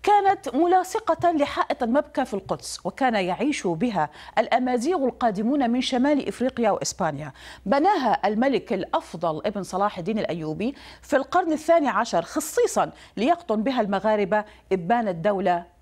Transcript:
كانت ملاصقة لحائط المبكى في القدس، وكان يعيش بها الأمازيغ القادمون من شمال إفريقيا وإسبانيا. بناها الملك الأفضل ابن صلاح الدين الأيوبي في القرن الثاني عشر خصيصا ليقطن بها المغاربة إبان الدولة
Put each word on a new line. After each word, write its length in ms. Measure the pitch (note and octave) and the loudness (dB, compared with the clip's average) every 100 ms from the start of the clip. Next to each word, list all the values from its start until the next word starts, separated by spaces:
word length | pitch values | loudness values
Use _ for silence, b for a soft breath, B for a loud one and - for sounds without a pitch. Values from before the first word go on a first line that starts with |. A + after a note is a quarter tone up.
كانت 520 | - G#4 G4 F#4+ C4+ | 4 4 4 0 -2
ملاصقة 760 | B3+ F4 F#4 F4+ A4 A4 D#4+ F4 | 0 4 4 2 -4 -2 2 2
لحائط 500 | D#4+ C#4 - - - | 2 -2 -2 -4 -2
المبكى 420 | A#3 C4+ D4 - | 0 0 0 -4
في 100 | C4 | -4
القدس، 460 | G3+ - E3 - - | -4 -4 -6 -6 -8
وكان 300 | F3+ - C4 | -8 -2 0
يعيش 520 | A3 F3+ F3 B3+ C#4 F#3 | 2 0 0 -2 0 -2
بها 440 | D#3+ A#3+ G3 D3+ B B - | 0 0 0 -2 B B -2
الأمازيغ 680 | - A#3 B3+ B3 B3+ F#4 | 2 0 2 0 0 0
القادمون 680 | B3+ A#3 A#3+ F#3+ A3 C#4+ A#3+ | 0 0 -2 0 0 2 2
من 100 | B3 | 0
شمال 480 | B3+ B3+ C#4 D4 - | 0 0 2 2 0
إفريقيا 420 | - B3 A#3 A3 | -2 -4 0 0
وإسبانيا. 640 | F#3 - - E3+ C#3+ D3 B B B F#3+ | 0 -4 -2 -4 -4 -12 B B B 0
بناها 600 | C#4 F4 G4 B3 F#3 G3+ | 2 4 2 2 2 0
الملك 440 | G#3+ C4+ A#3 - | 0 0 0 -2
الأفضل 720 | G3 - D#4 - F3 E3+ D#3 G#3 | -4 -2 -4 -4 -6 -4 -2 -4
ابن 160 | G3+ | -6
صلاح 360 | F3 F#3 G3+ G3 | -6 -2 -2 -2
الدين 200 | E3+ A3 | -4 -4
الأيوبي 560 | E3 E3 D#3 D#3 A3+ C#4 B B | -4 -4 -6 -4 -6 -6 B B
في 140 | - C4 | -2 -2
القرن 360 | C4+ F4 E4+ | 2 0 0
الثاني 360 | D4+ - E4+ C#4 | -2 4 4 4
عشر 340 | G3 A3+ F3+ | 0 0 -2
خصيصا 680 | E3 D#4 - - A#4+ G#3+ D#3 B B - | -2 -6 -2 0 2 2 -2 B B -2
ليقطن 460 | A#3+ E4+ - A3 | 0 0 0 -2
بها 180 | A3 B3+ | 0 0
المغاربة 640 | G#3+ G3 G#3+ G#3+ G3 G#3+ G#3 B _ | 0 0 0 0 2 -2 -2 B _
إبان 360 | F#3+ E3+ A#3 A3 | -2 2 0 0
الدولة 560 | F3 F#3 G3 F#3+ F3 F3 _ | 0 0 0 2 0 -4 _